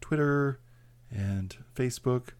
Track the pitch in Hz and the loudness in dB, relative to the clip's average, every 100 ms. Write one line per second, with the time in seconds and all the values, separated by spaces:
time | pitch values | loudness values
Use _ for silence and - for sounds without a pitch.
0 | - 151 147 143 139 127 - - - - | -2 2 4 4 2 -2 -12 -20 -20 -20
1 | - 101 98 98 95 - - - 127 - | -12 -4 -2 -2 -4 -10 -10 -2 -2 0
2 | 127 123 - | 0 0 -2